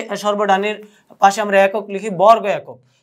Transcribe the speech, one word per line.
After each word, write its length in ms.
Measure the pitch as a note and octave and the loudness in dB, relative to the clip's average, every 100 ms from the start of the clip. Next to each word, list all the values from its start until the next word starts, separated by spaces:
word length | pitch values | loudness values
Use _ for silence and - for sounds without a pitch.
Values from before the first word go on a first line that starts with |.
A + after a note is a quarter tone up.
আহ, 160 | A3 G3+ | -6 -6
সর্বডানের 600 | G#3 G3+ G3+ F#3+ G#3 G#3 - _ _ - | -4 -2 0 0 0 -8 -14 _ _ 0
পাশে 200 | G3 G3+ | 0 2
আমরা 120 | G#3 G3 G3 | 0 2 2
একক 180 | G#3+ G3+ | 0 -8
লিখি 200 | G3 G#3+ F3 | -10 -8 2
বর্গ 220 | G3+ A3+ G3 | 4 4 2
একক, 320 | D#3 - A#2 _ _ | -6 -8 -20 _ _